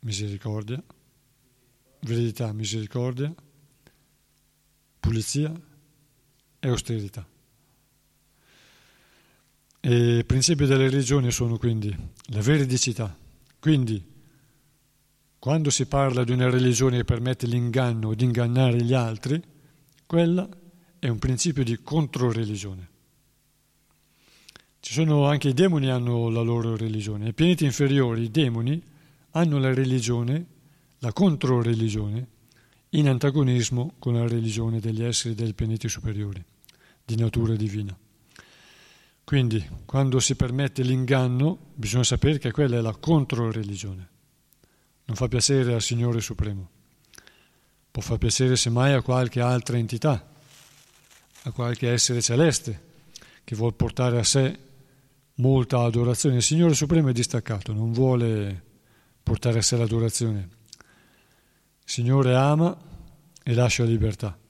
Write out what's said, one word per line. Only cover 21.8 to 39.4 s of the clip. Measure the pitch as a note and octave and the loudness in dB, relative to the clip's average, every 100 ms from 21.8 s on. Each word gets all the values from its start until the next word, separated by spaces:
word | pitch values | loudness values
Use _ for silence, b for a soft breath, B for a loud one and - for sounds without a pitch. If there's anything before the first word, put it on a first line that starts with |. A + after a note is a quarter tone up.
controreligione. | - D#3 D3 - B2 A2+ A2 G#2 G2+ F#2 F2+ _ _ _ _ _ _ _ _ _ _ _ b b b b b b b b | -4 -2 -2 0 -2 0 -4 -6 -10 -12 -16 _ _ _ _ _ _ _ _ _ _ _ b b b b b b b b
Ci | - | -8
sono | A#2+ D#3 D3+ C#3+ | -2 2 4 4
anche | D3 C#3+ | 2 0
i | |
demoni | B2+ F#3+ D#3+ C3+ | 2 2 2 0
hanno | B2+ B2 A#2 A#2 | 0 0 0 0
la | A2+ | 0
loro | A#2 A#2 A2+ A2+ | 0 0 -2 -4
religione. | A2 G#2+ G#2 G#2 G#2+ | -4 -4 -6 -6 -6
I | |
pianeti | - E3 F3+ D3+ | 0 2 4 0
inferiori, | B2 C#3+ C#3 B2+ A2+ | 2 2 2 2 0
i | A#2 | -2
demoni, | A2 C#3 A2+ A#2 D#3 - b b b b | 0 0 0 -2 -4 -6 b b b b
hanno | D#3 E3+ D3 | 0 2 2
la | C3 | 2
religione, | C3 C3 B2+ A2+ A#2+ A#2+ D3 F3 _ b b b b | 2 2 0 0 -2 0 -2 -6 _ b b b b
la | B2 | -8
controreligione, | - F#3+ D3+ C3 B2+ A#2 A2+ A2+ G#2 G#2 G#2+ B2+ _ b b b b b | 2 2 4 2 2 2 0 0 -2 -4 -6 -10 _ b b b b b
in | - D3 | 0 2
antagonismo | B2+ C#3+ C#3 C3+ B2 A2+ B2 C3+ - | 2 2 2 2 2 0 -2 -4 -6
con | - | -2
la | A#2 A#2 | 0 0
religione | A#2 A2+ G#2+ A2+ A2+ | 0 -2 -2 -2 -2
degli | A2 A2 | -2 -4
esseri | A#2 A2+ A#2+ | -2 -2 -4
dei | G#2+ A#2 | -4 -4
pianeti | G#2 A2 A2 A#2 | -4 -4 -4 -4
superiori, | - - G#2 G#2 F#2+ F2 _ b b b b | -6 -6 -6 -8 -10 -16 _ b b b b
di | - A2+ | -8 -2
natura | A2+ A#2+ A2+ A2+ | 0 0 0 0
divina. | G#2+ G2+ G2+ F#2+ _ _ B B B B B B B B B B | -2 -4 -8 -12 _ _ B B B B B B B B B B
Quindi, | - C#3+ | -2 0